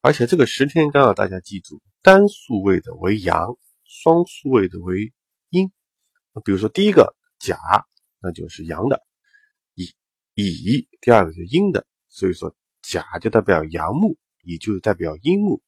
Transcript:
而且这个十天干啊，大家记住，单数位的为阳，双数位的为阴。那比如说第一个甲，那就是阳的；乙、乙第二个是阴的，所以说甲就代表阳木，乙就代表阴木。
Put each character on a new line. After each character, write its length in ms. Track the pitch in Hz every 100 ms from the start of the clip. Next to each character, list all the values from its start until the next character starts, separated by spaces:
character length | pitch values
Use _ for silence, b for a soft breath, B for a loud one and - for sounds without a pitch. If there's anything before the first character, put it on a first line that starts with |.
而 100 | -
且 160 | 151 120
这 120 | 175
个 80 | 123
十 180 | -
天 260 | 143 165 151
干 120 | 143
啊， 100 | 131
大 160 | 98 101
家 100 | 92
记 200 | - 98
住， 220 | - - _ _
单 260 | - 190 202
数 360 | - - 110
位 180 | 98 92
的 140 | -
为 240 | 85 90 104
阳， 400 | 90 82 90 120 _ _
双 400 | _ - 165 165 175
数 220 | - 143
位 200 | 127 92
的 120 | 90
为 320 | 90 92 110 _ _ _ _
阴。 200 | 175 190 _ _ _ _ _ _
那 80 | -
比 100 | 107
如 60 | 98
说 100 | 107
第 200 | - 208
一 60 |
个 220 | 175 113 _ _ _
甲， 200 | - 85 80 104 - _ _ _
那 100 | 92
就 160 | 85 85
是 160 | -
阳 240 | 82 78 113
的； 140 | 135 _ _ _ _ _ _ _
乙、 200 | - 90 _ _ _ _
乙 560 | - 101 80 92 135 - _
第 80 | -
二 160 | 117 85
个 60 |
是 100 | 82
阴 280 | 87 147 202
的， 140 | 156 - _ _
所 220 | - 95
以 20 |
说 240 | 90 80 _ _ _
甲 380 | - 87 - 85
就 100 | 113
代 140 | 110
表 200 | 104 85
阳 300 | 78 82 80
木， 220 | 127 214 - _ _
乙 120 | 87 82
就 240 | - 98
代 140 | 107
表 200 | 90 85 78
阴 180 | 123 196
木。 240 | 208 120